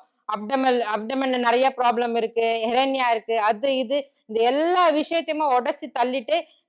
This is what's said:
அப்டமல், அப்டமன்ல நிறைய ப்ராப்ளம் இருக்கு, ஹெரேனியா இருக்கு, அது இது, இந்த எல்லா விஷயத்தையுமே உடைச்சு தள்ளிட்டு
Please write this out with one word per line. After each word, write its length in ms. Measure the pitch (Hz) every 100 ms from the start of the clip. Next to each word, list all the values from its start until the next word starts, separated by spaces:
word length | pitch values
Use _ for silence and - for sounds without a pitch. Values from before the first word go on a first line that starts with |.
| - _ - 214
அப்டமல், 420 | 208 269 262 247
அப்டமன்ல 580 | 208 214 220 269 269 254
நிறைய 360 | 233 240 262 262
ப்ராப்ளம் 380 | 247 233 240 233
இருக்கு, 480 | 226 233 226 226 226
ஹெரேனியா 440 | 240 269 269 247
இருக்கு, 280 | 226 214 226
அது 380 | 208 214 277 262
இது, 300 | 233 285 269 _ -
இந்த 160 | 220
எல்லா 500 | 233 277 330 359 349
விஷயத்தையுமே 540 | 302 - 330 320 302 302 247
உடைச்சு 340 | 247 294 285 -
தள்ளிட்டு 420 | 247 262 220 330 311 _